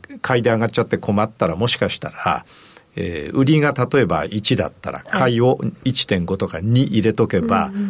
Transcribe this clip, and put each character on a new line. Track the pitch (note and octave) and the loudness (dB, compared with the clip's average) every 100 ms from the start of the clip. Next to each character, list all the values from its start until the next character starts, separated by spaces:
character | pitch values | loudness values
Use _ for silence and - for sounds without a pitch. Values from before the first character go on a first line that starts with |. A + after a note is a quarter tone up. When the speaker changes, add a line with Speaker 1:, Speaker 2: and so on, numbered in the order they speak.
| - C#4 | -8 -8
Speaker 1:
買 | - B2 | -2 0
い | |
で | A#2 | 2
上 | A2+ | 2
が | A2+ | 0
っ | |
ち | A#2 | -2
ゃ | |
っ | A2+ | -2
て | - | -2
困 | - G#2 | 0 0
っ | G#2+ | 0
た | - F#2 | 0 -2
ら、 | |
も | E2 - | 0 -2
し | - | 0
か | F#2 | -2
し | - | -4
た | D#2 | -10
ら、 | - F#2 C#2 - - - - _ - | -6 -2 -2 -6 -20 -20 -20 _ -8
え | F2+ E2 D2+ | -6 -6 -4
ー、 | - | 0
売 | |
り | C3+ D#3 | 4 4
が | D3 | 2
例 | C3+ B2 C#3+ | 0 0 2
え | G2 | 2
ば | E2 | 0
一 | D2+ G#2 - A2+ | -2 -4 0 0
だ | D#2+ | -2
っ | |
た | - - | -6 -10
ら | - | -10
買 | - - B2+ | -4 0 2
い | A#2 | 4
を | B2+ - A#2 - | 2 2 -2 -4
一 | C3 C3 - | -4 -2 0
点 | F#2+ | 0
五 | E2+ F#2+ | 0 -2
と | F#2 | -4
か | D#2+ | -4
二 | G#2 B2 | 2 2
入 | C#3 A2 | 2 2
れ | G2+ | 2
と | - A2 | 2 0
け | F#2+ | 0
ば、 | D#2+ F#2+ | 2 0
Speaker 2:
は | D2+ | 0
い。 | |
う | |
ん | |
う | |
ん | G3+ | -4